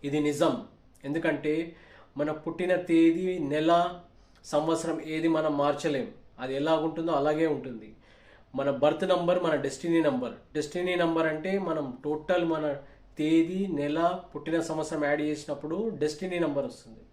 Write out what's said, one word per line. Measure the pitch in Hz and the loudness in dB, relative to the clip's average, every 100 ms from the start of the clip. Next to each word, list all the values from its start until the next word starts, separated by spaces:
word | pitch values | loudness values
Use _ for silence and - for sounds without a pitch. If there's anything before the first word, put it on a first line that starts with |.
| 143 | -2
ఇది | 147 147 | 0 0
నిజం. | 135 165 131 - - - _ 139 | 2 2 0 -6 -20 -20 _ -6
ఎందుకంటే | 156 165 147 151 156 170 - - - - - | -2 0 -2 -2 -2 -4 -10 -20 -20 -18 -4
మన | 151 156 | -4 -2
పుట్టిన | 165 165 180 180 175 | -6 -4 0 0 4
తేదీ, | 165 165 165 185 180 143 | 6 6 4 0 -2 -2
నెల, | 151 160 170 175 - - - - - - | 0 4 4 4 -2 -18 -20 -20 -20 -2
సంవత్సరం | 151 156 160 165 156 151 | 0 2 0 -2 -4 -4
ఏది | 160 165 160 | -2 2 2
మనం | 156 143 | 2 2
మార్చలేం. | 143 143 165 139 110 - - - | 2 2 0 -2 -4 -10 -20 -12
అది | 127 135 | -6 -2
ఎలా | 147 160 160 | 2 2 0
ఉంటుందో | 156 165 151 | -2 -2 0
అలాగే | 147 151 160 | 2 2 0
ఉంటుంది. | 139 127 113 107 - - - - - - 131 | 0 -6 -12 -16 -20 -20 -20 -20 -20 -14 -4
మన | 139 127 | -2 4
బర్త్ | 147 160 185 | 2 2 2
నంబర్ | 180 170 185 170 | 2 4 2 2
మన | 147 | 0
డెస్టినీ | 135 - 170 165 151 | 0 -4 0 4 4
నంబర్. | 127 123 - - 151 | 2 -4 -10 -8 -6
డెస్టినీ | 151 180 180 180 | -4 -4 -2 0
నంబర్ | 165 165 160 | 2 2 0
అంటే | 151 175 196 180 | 0 -2 -2 -2
మనం | 156 135 123 | -4 -4 -6
టోటల్ | 151 151 - 180 170 | -4 -6 0 0 2
మన | 156 151 143 - - - - | 0 -2 -4 -8 -20 -20 -4
తేదీ, | 151 165 165 185 196 151 | 2 4 4 0 -2 -2
నెల, | 147 156 170 185 - | -2 2 0 0 -8
పుట్టిన | 147 - 165 160 | -12 -2 -2 0
సంవత్సరం | 156 151 160 147 | -4 -4 -2 0
యాడ్ | 147 151 | 0 0
చేసినప్పుడు | 147 - 143 151 170 226 160 | -4 -6 -8 -6 -4 -4 -2
డెస్టినీ | 151 - 185 175 | -4 -2 -6 -2
నంబర్ | 156 139 123 | 0 0 -4
వస్తుంది. | - - 113 - | -8 -20 -20 -20